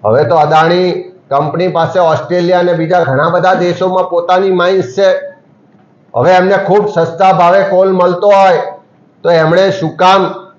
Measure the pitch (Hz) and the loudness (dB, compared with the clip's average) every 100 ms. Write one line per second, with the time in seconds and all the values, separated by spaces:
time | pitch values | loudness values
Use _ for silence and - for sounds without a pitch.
0 | 104 120 151 170 147 156 165 175 180 180 | 0 0 2 0 2 2 2 0 -2 -4
1 | - - _ 139 151 165 180 170 165 180 | -10 -18 _ -4 -4 -4 -4 -2 -2 0
2 | 165 - - 180 175 180 180 170 160 180 | 0 0 -2 -2 0 0 0 -2 0 0
3 | 160 131 160 170 185 180 175 175 185 185 | 0 0 0 0 0 0 -2 -2 -2 -2
4 | 175 170 175 180 190 185 175 190 185 - | -2 -4 0 0 0 0 0 0 -2 -2
5 | 196 185 - - _ _ _ _ _ _ | 0 0 -6 -18 _ _ _ _ _ _
6 | _ 120 143 185 185 196 - 202 208 - | _ -2 2 2 2 0 0 0 0 -2
7 | 165 - 190 170 175 196 196 185 190 190 | -4 0 0 2 2 2 2 2 2 2
8 | 175 175 208 196 190 165 - - _ _ | 0 0 2 4 4 2 -2 -12 _ _
9 | _ _ 165 170 160 170 190 - 160 - | _ _ 0 0 2 2 0 -2 -6 0
10 | 185 190 175 - - | 2 2 0 -6 -18